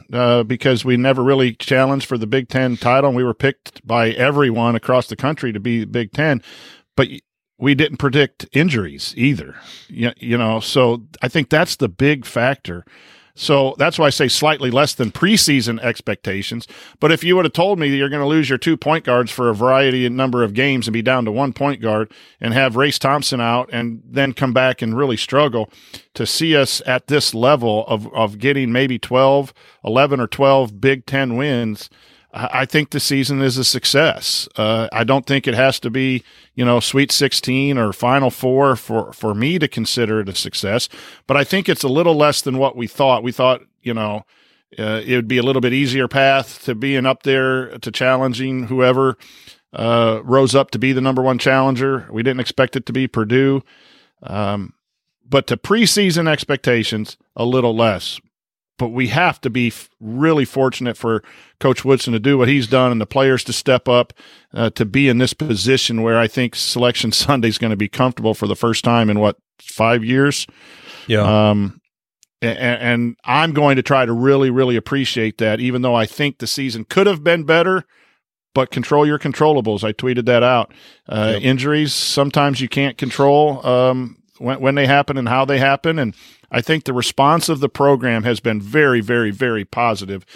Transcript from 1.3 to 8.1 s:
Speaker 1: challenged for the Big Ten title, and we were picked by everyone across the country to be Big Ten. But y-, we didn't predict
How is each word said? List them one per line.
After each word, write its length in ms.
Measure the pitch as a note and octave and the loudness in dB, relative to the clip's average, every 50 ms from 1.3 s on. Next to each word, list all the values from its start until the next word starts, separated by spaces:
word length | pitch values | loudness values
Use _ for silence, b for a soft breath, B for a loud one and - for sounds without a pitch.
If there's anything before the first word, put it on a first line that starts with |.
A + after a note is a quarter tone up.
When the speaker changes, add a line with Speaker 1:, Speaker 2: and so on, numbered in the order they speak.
| C#3 C3+ C3 B2 A2 | 2 2 2 0 -2
Speaker 1:
challenged 540 | - - - C3+ C3 C3+ C3+ C#3 C3+ B2+ | -4 -4 0 2 2 2 2 0 -2 -4
for 100 | - C3 | -4 -6
the 80 | A#2 A2 | -6 -4
Big 240 | G#2+ A#2 C3+ B2 - | -2 -2 -4 -2 -4
Ten 280 | - C3 C3 B2+ A#2+ | -2 -2 -2 -2 -2
title, 320 | - - A#2+ B2+ C3+ C#3 C#3 | -2 0 2 2 2 2 2
and 60 | B2 | 0
we 80 | B2 B2+ | 0 -2
were 120 | B2 A2+ | -2 -2
picked 500 | - - C#3 C#3 _ - - - - - | -2 -2 -2 -2 _ -10 -20 -20 -16 -8
by 240 | A2 A2+ A#2+ A#2 A2+ | -2 0 0 0 0
everyone 640 | A2+ - B2 C#3 C#3+ D3 C#3+ B2+ A2 A#2 A#2 A#2+ A#2 | 0 0 0 0 2 2 2 2 0 0 0 0 0
across 300 | A2+ - - B2+ B2+ A#2 | -2 0 0 0 0 0
the 100 | - A#2 | -2 -6
country 380 | - - C#3 D#3 - C#3 B2 G#2+ | -6 -4 -6 -4 -4 -6 -6 -6
to 60 | G#2 | -6
be 260 | G2 B2 A#2 A#2 G#2+ | -4 -4 -4 -4 -4
Big 280 | G2 G#2 A#2+ A2+ G2+ - | -4 -4 -6 -6 -4 -4
Ten. 280 | - D3+ D#3+ C#3 A2+ B B B B B B B B B _ _ | -2 0 0 0 -2 B B B B B B B B B _ _
But 140 | - - - | -2 -2 -2
y-, 100 | C3+ - _ _ _ _ _ _ _ - | -4 -10 _ _ _ _ _ _ _ -2
we 160 | A#2+ C#3+ C#3+ | 0 0 2
didn't 220 | C3+ D#3 D3 C3+ | 2 0 0 -2
predict 480 | - C#3+ C#3 | -4 -2 0